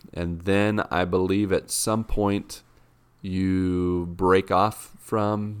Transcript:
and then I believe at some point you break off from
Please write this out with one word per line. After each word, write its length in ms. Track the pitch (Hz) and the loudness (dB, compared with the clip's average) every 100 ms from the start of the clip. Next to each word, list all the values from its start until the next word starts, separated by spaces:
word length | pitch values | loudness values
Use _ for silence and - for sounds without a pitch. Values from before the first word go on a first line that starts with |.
| - | -12
and 300 | - 85 85 | -8 -6 -4
then 380 | 90 98 104 104 - | 0 2 2 0 -2
I 140 | 87 | 0
believe 480 | 90 92 92 98 101 | 0 0 2 0 2
at 180 | 87 - | 0 -2
some 340 | - - 110 | -4 -2 -2
point 580 | 110 - 101 101 - - - _ _ _ _ _ | 0 0 2 0 -4 -16 -20 _ _ _ _ _
you 800 | 95 95 95 92 92 90 90 87 87 | -6 -2 0 2 0 0 0 -2 -4
break 400 | 87 92 95 - | 0 4 4 4
off 400 | 92 107 - - - | 2 2 -2 -16 -20
from 580 | - 110 104 107 104 107 | -4 -2 0 -2 -4 -8